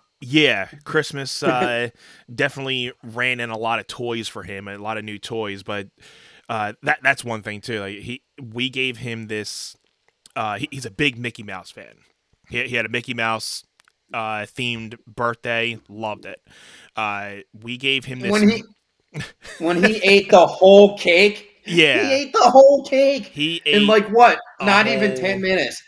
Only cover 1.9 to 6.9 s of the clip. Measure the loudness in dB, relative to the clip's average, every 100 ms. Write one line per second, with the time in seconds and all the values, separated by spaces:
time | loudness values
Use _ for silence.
1.9 | -10 -20 -20 -12 -4 -4 -4 -8 -6 -8
2.9 | -12 -12 -6 -4 -4 -6 -6 -4 -4 -6
3.9 | -10 -8 -8 -8 -14 -14 -14 -14 -14 -10
4.9 | -10 -12 -14 -10 -8 -8 -10 -10 -10 -10
5.9 | _ -20 -20 -20 _ -10 -6 -6 -6 -6